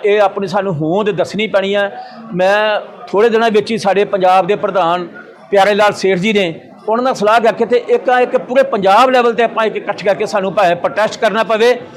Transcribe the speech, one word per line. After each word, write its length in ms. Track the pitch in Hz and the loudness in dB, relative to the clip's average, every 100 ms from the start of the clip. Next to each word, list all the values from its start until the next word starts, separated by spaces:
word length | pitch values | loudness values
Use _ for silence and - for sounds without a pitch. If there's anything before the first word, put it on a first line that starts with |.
ਇਹ 160 | 208 208 | 0 2
ਆਪਣੀ 260 | 196 196 196 | 2 0 -4
ਸਾਨੂੰ 280 | 196 196 | -4 -2
ਹੋਂਦ 360 | 151 156 190 214 | -4 -2 0 0
ਦੱਸਣੀ 360 | 175 180 196 214 | -2 -4 -4 -2
ਪੈਣੀ 300 | 202 196 202 | 0 0 -2
ਹੈ। 240 | 202 233 - - - | -2 -6 -16 -18 -8
ਮੈਂ 460 | 180 185 208 214 208 - - - | 0 2 2 2 -2 -6 -16 -4
ਥੋੜ੍ਹੇ 240 | 185 226 | 0 2
ਦਿਨਾਂ 200 | 220 226 | 2 2
ਵਿੱਚ 200 | 208 208 | 0 0
ਹੀ 80 | 220 | -2
ਸਾਡੇ 260 | 196 190 | 0 0
ਪੰਜਾਬ 420 | 202 202 185 185 180 | 0 0 2 2 2
ਦੇ 100 | 208 | -2
ਪ੍ਰਧਾਨ 520 | 202 185 165 180 175 - - - - | -2 0 0 -2 -6 -14 -20 -20 -2
ਪਿਆਰੇ 240 | 202 190 | 2 2
ਲਾਲ 180 | 208 208 | 4 2
ਸੇਠ 260 | - 190 185 | 2 0 0
ਜੀ 140 | 208 | 0
ਨੇ, 280 | 208 180 147 - - - | 0 -2 -6 -14 -12 -4
ਉਹਨਾਂ 160 | 226 | -2
ਨਾਲ 100 | 254 | -2
ਸਲਾਹ 260 | 165 208 233 | 0 2 2
ਕਰਕੇ 260 | 220 208 214 | 2 0 0
ਤੇ 100 | 240 - | -2 0
ਇੱਕ, 200 | 240 247 247 | -2 2 0
ਇੱਕ 140 | 247 247 | 2 -2
ਪੂਰੇ 260 | - 262 | 0 0
ਪੰਜਾਬ 480 | 269 220 190 208 262 | 0 2 4 4 4
ਲੈਵਲ 200 | 254 240 | 4 2
'ਤੇ 120 | 226 | 0
ਆਪਾਂ 220 | 226 220 | 0 0
ਇੱਕ 120 | 220 202 | -2 -4
ਇਕੱਠ 280 | - 196 | -8 -4
ਕਰਕੇ 220 | 196 196 208 | -2 -2 -2
ਸਾਨੂੰ 260 | 208 190 | -4 -2
ਭਾਵੇਂ 240 | 185 180 175 | 0 0 0
ਪ੍ਰੋਟੈਸਟ 440 | 185 185 208 - | -2 -2 -4 -2
ਕਰਨਾ 220 | 226 208 | -2 0
ਪਵੇ, 380 | 214 220 233 254 - | -2 2 2 0 -6